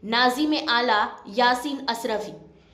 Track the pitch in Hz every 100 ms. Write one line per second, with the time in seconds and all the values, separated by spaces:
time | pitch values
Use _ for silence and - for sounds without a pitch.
0 | 196 226 254 240 302 302 311 240 247 214
1 | 240 - - 202 240 247 294 277 - 226
2 | 247 214 147 - - - _